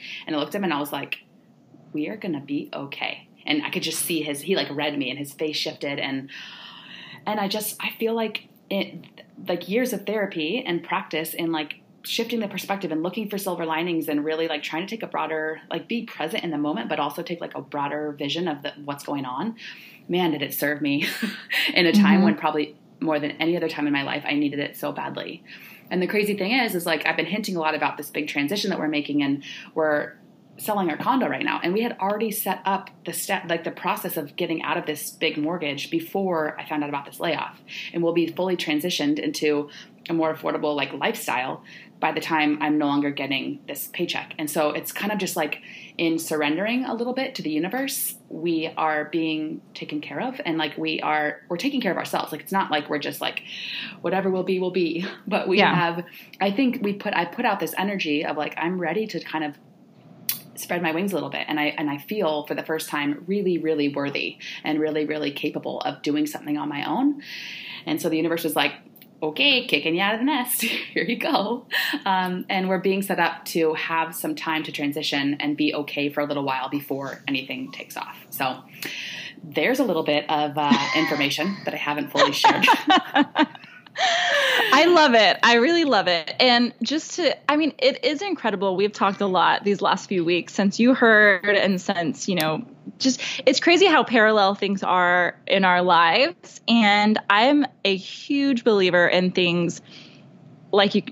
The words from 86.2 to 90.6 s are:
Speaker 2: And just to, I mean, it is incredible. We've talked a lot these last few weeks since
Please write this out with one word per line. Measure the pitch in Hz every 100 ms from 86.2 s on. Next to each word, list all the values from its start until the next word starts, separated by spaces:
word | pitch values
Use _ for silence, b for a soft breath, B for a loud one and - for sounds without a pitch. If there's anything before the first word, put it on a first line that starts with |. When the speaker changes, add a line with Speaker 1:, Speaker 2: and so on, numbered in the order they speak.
| 151 -
Speaker 2:
And | 254 240 240 -
just | 233 302 - -
to, | 311 - -
I | 302
mean, | 311 -
it | 269 -
is | 269 285
incredible. | 403 311 226 196 196 185
We've | 208
talked | - 196 190
a | 202
lot | 185 160 -
these | 202 196
last | 185 185 -
few | 190
weeks | 165 175 -
since | -